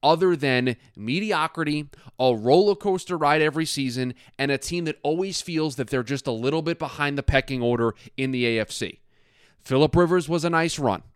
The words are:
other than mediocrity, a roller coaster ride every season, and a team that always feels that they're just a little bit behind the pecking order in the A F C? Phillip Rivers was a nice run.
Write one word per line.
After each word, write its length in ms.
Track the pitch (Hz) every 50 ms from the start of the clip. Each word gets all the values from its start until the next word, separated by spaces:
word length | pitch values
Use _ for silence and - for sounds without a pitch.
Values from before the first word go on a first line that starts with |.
| -
other 340 | 143 160 165 185 185 175
than 400 | 151 135 139 131 127 123 127 120 - _ _ _
mediocrity, 920 | - 104 110 131 175 208 220 196 160 156 160 - - 160 151 151 151 151 143 - - - 131 - _
a 160 | 131 131 123
roller 420 | 110 104 120 139 175 196 208 196
coaster 420 | 196 - 202 185 185 - - 180 165
ride 240 | 156 143 147 156 151
every 240 | 151 143 156 165
season, 480 | 151 - - 139 131 120 131 127 127 120 _ - - _ _
and 120 | 135 -
a 80 | 143 131
team 260 | - - 170 175 170
that 140 | 156 147 _ _
always 400 | 143 156 170 190 196 180 - -
feels 340 | - 170 160 156 156 131
that 120 | 117 131 110
they're 160 | - 131 123
just 240 | 110 143 135 - -
a 40 | 120
little 300 | 110 117 131 147 160 156
bit 160 | 160 170 165
behind 400 | 160 139 - - 147 143 143 139
the 60 | 135
pecking 360 | - 143 135 131 - 135 127
order 340 | 120 120 120 117 117 117 107 - - - _
in 140 | - 135 131
the 160 | 131 127 120
A 140 | 117 117 110
F 100 | 107 -
C? 300 | - - 113 90 - - _ _ _ _ _ _ _ _ _ _ _ _
Phillip 360 | _ - 131 131 151 151 -
Rivers 320 | 170 180 165 175 185 165 135
was 160 | 165 175 147
a 60 | 170
nice 280 | 165 165 165 165 - -
run. 240 | 143 123 98 85 - - _